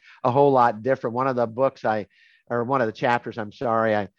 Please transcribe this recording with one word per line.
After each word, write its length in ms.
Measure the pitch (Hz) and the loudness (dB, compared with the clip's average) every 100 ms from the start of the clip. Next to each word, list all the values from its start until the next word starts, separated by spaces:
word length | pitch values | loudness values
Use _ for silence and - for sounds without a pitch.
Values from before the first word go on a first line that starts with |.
| - - | -20 -6
a 80 | 127 | 0
whole 220 | 131 143 | 4 4
lot 320 | 131 120 110 | 6 4 2
different. 320 | 120 131 123 120 | -4 -4 -4 -4
One 100 | 135 | -2
of 80 | |
the 140 | 123 113 | -2 -2
books 360 | 113 135 - | 0 -2 -2
I, 220 | 117 107 95 _ _ _ - | -4 -4 -6 _ _ _ -6
or 140 | 120 | -4
one 180 | 117 135 | -2 -2
of 60 | 113 | -2
the 60 | |
chapters, 460 | - 139 120 117 110 | -2 0 0 -2 -10
I'm 140 | 104 | -10
sorry, 440 | - 127 113 110 104 | -6 -2 0 2 0
I, 120 | 95 | -2